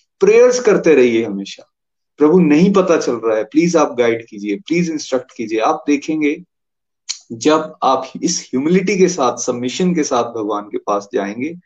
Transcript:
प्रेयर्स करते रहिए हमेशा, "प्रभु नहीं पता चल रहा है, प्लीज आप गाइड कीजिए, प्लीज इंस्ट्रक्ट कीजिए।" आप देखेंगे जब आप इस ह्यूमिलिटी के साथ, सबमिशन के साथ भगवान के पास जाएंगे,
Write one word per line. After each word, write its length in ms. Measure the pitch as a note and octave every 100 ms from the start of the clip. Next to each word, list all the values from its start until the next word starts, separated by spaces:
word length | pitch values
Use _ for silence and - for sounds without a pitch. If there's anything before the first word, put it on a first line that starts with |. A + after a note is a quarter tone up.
| _ -
प्रेयर्स 400 | G3 A3+ B3 B3
करते 340 | A3 F3 -
रहिए 300 | C3+ B2 A2+
हमेशा, 460 | A2 G2 G2 - - _ _ _ _ -
"प्रभु 220 | D3+ F#3
नहीं 320 | D#3 D3 F#3
पता 240 | G3 F3+ D#3+
चल 180 | D3+
रहा 220 | A#2 A2+ G#2+
है, 80 |
प्लीज 320 | G#2 D3+ E3+ E3
आप 200 | D3 B2
गाइड 280 | A#2 A#2 -
कीजिए, 300 | G#2+ G#2 G2+
प्लीज 340 | - E3+ E3+
इंस्ट्रक्ट 420 | D#3 - B2+ - -
कीजिए।" 220 | G#2+ A2
आप 260 | C3 - -
देखेंगे 580 | C#3+ - D#3 D3 E3+ - _ _ _ _ _ - - -
जब 420 | A#2 C#3+ D#3+ - -
आप 280 | B2+ B2+ - -
इस 280 | F3 - -
ह्यूमिलिटी 440 | B2+ D3+ F#3 F#3+ F#3+
के 100 | F3+
साथ, 280 | - B2 A#2+
सबमिशन 580 | - A#2+ B2+ - F3+
के 80 | D#3+
साथ 220 | C#3+ B2
भगवान 400 | A#2 A#2 G#2 G#2
के 140 | G#2 -
पास 300 | - G2+ G2+
जाएंगे, 420 | G#2 G2 A2 D3 F3+